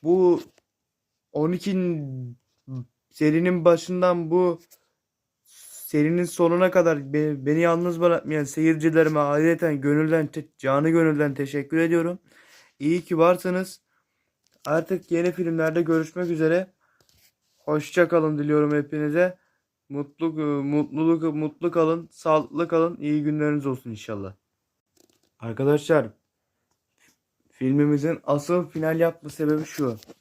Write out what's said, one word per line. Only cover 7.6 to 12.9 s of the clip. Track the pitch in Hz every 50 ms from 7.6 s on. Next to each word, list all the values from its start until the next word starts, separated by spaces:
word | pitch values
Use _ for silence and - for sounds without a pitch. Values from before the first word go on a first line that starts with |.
yalnız | 170 170 170 170 175 175 170 165
bırakmayan | 175 175 170 - - 147 156 151 143
seyircilerime | 139 - 156 160 160 160 156 156 165 156 160 160 156 156 151
ayrıyeten | 143 143 147 151 160 165 165 156 175 160 147 139
gönülden | 139 143 147 151 160 156 165 160 151
te-, | 143 - 156 147 - _ -
canı | - 135 135 143 156 165
gönülden | 165 170 165 156 151 147 151 143 131
teşekkür | 143 139 139 147 143 139 139 160
ediyorum. | 160 165 165 170 170 165 175 180 - _ _ _ _ _ _ - - _ _ _ -
İyi | 139 151